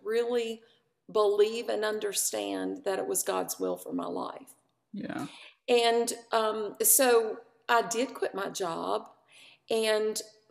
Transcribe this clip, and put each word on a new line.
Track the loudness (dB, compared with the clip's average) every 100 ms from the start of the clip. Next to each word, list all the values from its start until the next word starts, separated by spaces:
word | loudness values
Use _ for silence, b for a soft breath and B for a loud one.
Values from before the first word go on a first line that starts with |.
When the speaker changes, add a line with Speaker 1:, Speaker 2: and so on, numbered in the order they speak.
Speaker 1:
really | -2 0 0 0 -2 -6 b b b _ -2
believe | 2 4 6 4 2 -2
and | -2
understand | 0 -2 -4 -2 -2 -2 -4 -2 -4 -4 -4
that | -2
it | -2
was | -2
God's | 0 -2 -2 -4
will | -4 -4
for | -6
my | -6 -4
life. | -6 -8 -10 -18 -20 _ _ _
Speaker 2:
Yeah. | -12 -8 -8 -10 B B B 2
Speaker 1:
And, | 4 4 2 0 -4 -2
um, | 0 0 -2 -6 0
so | 4 6 6 6 4 -6 -12 _ 0
I | 2
did | 2 -2 -2 -2
quit | -6
my | -4 -6
job, | -4 -4 -4 -2 -4 -4 -20 b b b b -4
and | 0 2 2 0 -4 -8 -16 _